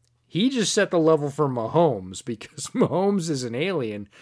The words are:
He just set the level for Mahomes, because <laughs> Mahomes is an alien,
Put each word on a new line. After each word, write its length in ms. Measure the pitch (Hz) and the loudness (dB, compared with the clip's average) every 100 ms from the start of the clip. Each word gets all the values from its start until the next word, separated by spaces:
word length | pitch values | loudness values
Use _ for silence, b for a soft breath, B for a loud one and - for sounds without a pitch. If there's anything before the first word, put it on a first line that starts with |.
| _ _ _ | _ _ _
He 220 | 160 254 | 0 0
just 240 | 262 190 | 2 0
set 180 | - 190 | 0 2
the 80 | 180 | 4
level 300 | 160 160 147 | 4 4 2
for 180 | 143 143 | -2 -2
Mahomes, 760 | 123 113 151 165 107 92 95 | -2 0 4 4 2 -6 -12
because 440 | - 113 - - - | -10 -10 -12 -14 -6
<laughs> 60 | 262 | 0
Mahomes 540 | 202 160 196 202 165 | 2 2 2 0 -2
is 140 | 139 | -4
an 100 | 123 120 | -4 -4
alien, 520 | 180 170 113 104 104 B | -2 -2 -4 -6 -12 B